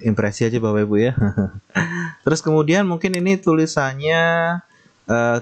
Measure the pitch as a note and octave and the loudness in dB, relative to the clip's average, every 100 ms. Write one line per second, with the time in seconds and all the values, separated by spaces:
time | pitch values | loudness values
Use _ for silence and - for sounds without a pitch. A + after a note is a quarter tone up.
0 | A2+ G#2+ G#2 - A2+ A#2 A2 G#2+ G#2+ G#2 | -2 0 -2 -2 -2 0 0 0 2 2
1 | A#2+ B2+ G2+ G#2 G2 - - - E3+ F3 | 2 0 0 0 -4 -6 -10 -6 -4 -4
2 | E3+ - C3+ D#3+ D#3+ D#3 D3+ F#3 F#3+ E3+ | -8 -4 -2 0 2 2 2 2 0 -2
3 | F#3+ F3+ F#3 F#3+ F3+ D#3+ D#3+ D3+ C3+ C3+ | -4 -2 0 0 2 2 2 0 -4 -2
4 | D3+ E3 E3 E3+ E3 F3 - _ _ _ | 0 2 2 2 0 -4 -8 _ _ _
5 | - A#2 A#2+ A#2+ | -2 0 2 0